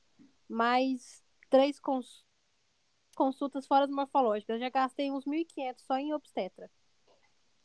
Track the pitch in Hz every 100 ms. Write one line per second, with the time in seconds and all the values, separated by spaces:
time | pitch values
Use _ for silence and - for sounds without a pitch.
0 | _ _ - _ - 226 233 254 269 254
1 | - - _ _ _ 262 285 277 - 262
2 | 240 - _ _ _ _ _ _ _ _
3 | _ - 269 - 277 277 - 277 277 277
4 | 269 285 240 214 214 226 254 262 262 -
5 | 277 277 285 311 330 - 262 - - 262
6 | 294 302 - 240 190 - - _ _ _
7 | _ _ _ _ _ _